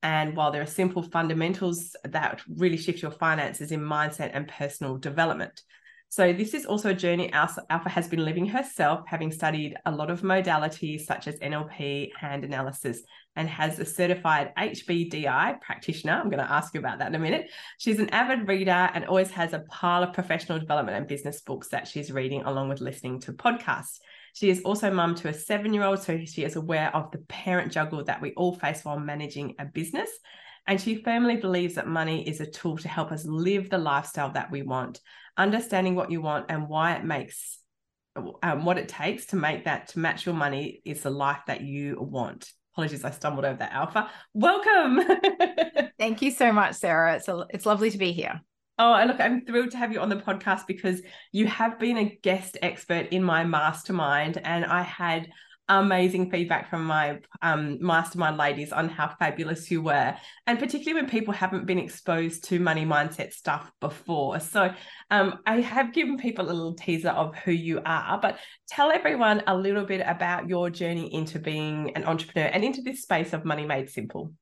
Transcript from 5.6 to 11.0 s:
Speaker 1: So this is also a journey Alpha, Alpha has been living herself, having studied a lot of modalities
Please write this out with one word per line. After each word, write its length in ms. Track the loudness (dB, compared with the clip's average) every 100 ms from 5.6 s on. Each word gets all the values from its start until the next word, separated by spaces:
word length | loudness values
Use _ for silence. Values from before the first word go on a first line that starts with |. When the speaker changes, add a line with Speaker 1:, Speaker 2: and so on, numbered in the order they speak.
| _ _ -20 -20 _
Speaker 1:
So 240 | 4 4
this 220 | 4 0
is 100 | -2
also 260 | -2 0 2
a 40 |
journey 380 | 2 2 2 2
Alpha, 300 | 2 2 0 -2
Alpha 200 | -2 0
has 200 | -2 -2
been 160 | 0
living 220 | 0 0 0
herself, 540 | -2 -4 2 2 2 -2
having 260 | -4 -4
studied 420 | 0 0 0 -4 -4
a 60 | -4
lot 200 | -2 -2
of 120 | -2
modalities 800 | 2 2 4 2 0 -4 -6 -6